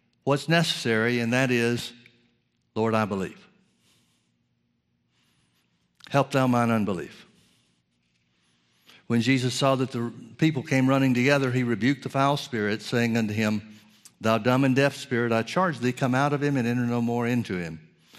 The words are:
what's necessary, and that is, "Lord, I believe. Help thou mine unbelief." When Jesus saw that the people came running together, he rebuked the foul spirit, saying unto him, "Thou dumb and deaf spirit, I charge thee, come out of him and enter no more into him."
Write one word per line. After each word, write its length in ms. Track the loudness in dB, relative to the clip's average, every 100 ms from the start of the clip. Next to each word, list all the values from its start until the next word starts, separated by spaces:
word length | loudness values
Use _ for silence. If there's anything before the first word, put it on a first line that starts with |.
| _ _
what's 260 | -2 -2 2
necessary, 680 | 0 0 -2 0 0 0 0
and 140 | 0
that 180 | 0 2
is, 440 | 2 0 -2 -6 -16 -20 _ _ _ _ _ _
"Lord, 200 | -4 0
I 120 | 0 0
believe. 320 | -4 -6 -10 -20 _ _ _ _ _ _ _ _ _ _ _ _ _ _ _ _ _ _ _ _ _ _ _ _ _ -2
Help 200 | -2 0
thou 140 | 0 2
mine 240 | 2 2
unbelief." 540 | 0 0 -4 -8 -16 -20 _ _ _ _ _ _ _ _ _ _ _ _ _ _ _ _ -18 -2
When 120 | 0
Jesus 320 | 2 2 0
saw 220 | 0 0 0
that 140 | -2
the 180 | -4 -8 -10 -16 0
people 240 | 0 0
came 260 | 0 2 4
running 240 | 4 2
together, 400 | 2 4 4 2
he 120 | 0
rebuked 380 | 0 0 0 -2
the 60 | -4
foul 300 | 0 0 0
spirit, 420 | -4 -4 -2 -4
saying 340 | -2 0 0
unto 200 | 0 -2
him, 260 | 0 0 -2 -6 -20 _ _ -20 -4
"Thou 160 | 0 2
dumb 260 | 2 2
and 100 | 4
deaf 220 | 4 2 0
spirit, 360 | -4 -2 0
I 100 | 0
charge 380 | 0 0 0 0
thee, 120 | -2
come 220 | 0 0
out 180 | 2 0
of 100 | 0
him 140 | 0 0
and 100 | 0
enter 200 | 0 -2
no 160 | -2
more 240 | -2 -2 0
into 300 | -2 -2 -6
him." 220 | -6 -10 -18 _ _